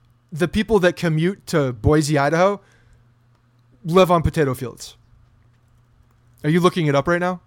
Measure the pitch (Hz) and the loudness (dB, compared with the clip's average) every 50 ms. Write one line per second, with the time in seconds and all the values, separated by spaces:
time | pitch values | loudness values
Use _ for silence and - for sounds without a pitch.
0 | _ _ _ _ _ _ - 143 175 170 - 208 220 - 226 202 170 175 - - | _ _ _ _ _ _ -6 -4 -4 -2 -2 -2 0 2 2 2 4 2 0 0
1 | - 175 156 156 160 180 202 - _ - - 160 143 131 123 107 110 143 151 156 | -2 -2 0 0 -2 -2 -4 -6 _ -4 -2 -2 -2 -2 -4 -2 0 2 2 2
2 | 156 139 156 143 139 147 156 165 180 196 202 196 _ _ _ _ _ _ _ _ | 2 0 0 0 0 0 0 0 0 0 0 -4 _ _ _ _ _ _ _ _
3 | _ _ _ _ _ _ _ _ _ _ _ _ _ _ _ _ - 165 160 190 | _ _ _ _ _ _ _ _ _ _ _ _ _ _ _ _ -8 0 2 4
4 | 185 165 180 170 156 160 - 165 151 135 127 - 127 117 - - - - - _ | 4 4 2 2 0 0 -2 0 -2 -2 -2 -6 -8 -12 -14 -16 -20 -20 -20 _
5 | _ _ _ _ _ _ _ _ _ _ _ _ _ _ _ _ _ _ _ _ | _ _ _ _ _ _ _ _ _ _ _ _ _ _ _ _ _ _ _ _
6 | _ _ _ _ _ _ _ _ - 151 156 180 175 180 - 185 160 147 139 139 | _ _ _ _ _ _ _ _ -4 -2 0 2 2 0 0 0 0 0 0 0
7 | 135 170 175 175 180 180 185 175 - | 0 0 -2 -2 -2 -4 -6 -8 -12